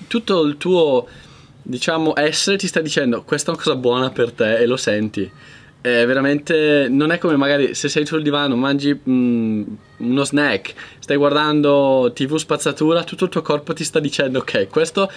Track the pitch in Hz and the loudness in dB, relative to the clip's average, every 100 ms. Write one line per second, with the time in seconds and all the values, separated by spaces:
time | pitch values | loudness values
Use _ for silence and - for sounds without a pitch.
0 | - 233 226 185 151 147 175 180 156 127 | -6 -6 0 2 2 0 0 2 4 2
1 | - - - - - - - 127 - 160 | -2 -14 -20 -20 -20 -18 -10 -4 -2 0
2 | 156 143 151 147 - 196 185 - 156 156 | 0 0 0 0 0 0 -2 -2 -2 0
3 | 131 113 - 147 - 165 156 131 127 123 | 0 -2 -2 -4 -2 -2 -2 0 0 0
4 | 127 127 120 - 110 113 120 131 - 104 | 0 0 -2 0 0 2 2 0 0 -2
5 | 107 104 95 - - - - - 123 120 | -2 -4 -8 -10 -20 -20 -20 -8 0 2
6 | 120 131 139 147 147 160 151 147 131 135 | 2 2 0 0 0 0 4 2 2 2
7 | 151 170 175 143 139 143 135 - 143 156 | 2 0 0 2 2 2 0 -2 -2 -2
8 | 147 160 151 143 143 120 135 139 143 139 | -2 -2 0 0 0 0 0 0 0 -2
9 | 127 127 123 117 113 107 101 104 - - | 0 0 2 0 0 -2 -6 -12 -18 -8
10 | 117 135 139 143 147 101 - - - - | -2 -2 0 0 0 0 -4 -16 -20 -20
11 | - 143 143 147 151 151 143 143 139 135 | -2 2 2 2 2 2 4 4 4 4
12 | 123 120 135 156 - 147 151 139 151 165 | 2 0 -2 -2 -2 -2 -2 0 2 2
13 | 165 180 185 170 - 147 143 156 156 160 | -2 -4 -2 -2 -2 -2 -2 -6 -2 -2
14 | 147 - 135 127 - 110 98 156 160 - | -2 -2 -2 -2 -2 -2 0 0 0 0
15 | 190 | -4